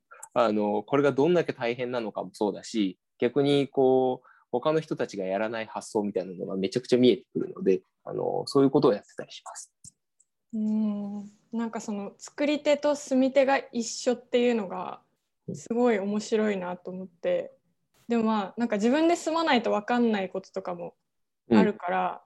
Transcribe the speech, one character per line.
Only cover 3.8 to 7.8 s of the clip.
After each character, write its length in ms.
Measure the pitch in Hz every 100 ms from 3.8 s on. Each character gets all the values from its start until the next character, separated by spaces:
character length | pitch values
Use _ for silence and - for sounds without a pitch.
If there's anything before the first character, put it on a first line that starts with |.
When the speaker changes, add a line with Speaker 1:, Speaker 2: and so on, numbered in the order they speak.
| 131 131 131 127
Speaker 1:
う、 40 | - _ _
他 180 | 123 156
の 80 | 160
人 160 | 156 147
た 120 | 123
ち 100 | 98
が 80 | 92
や 120 | 98
ら 100 | 110
な 120 | 113
い 40 | 110
発 260 | 104 -
想 120 | 110
み 100 | 104
た 80 | 92
い 40 | 90
な 60 | 87
の 80 | 98
が 100 | 95
め 140 | 95
ち 80 | 123
ゃ 40 |
く 60 | -
ち 80 | 123
ゃ 20 |
見 120 | 123
え 80 | 98
て 80 | -
く 60 | -
る 140 | -
の 100 | -
で、 180 | 95 95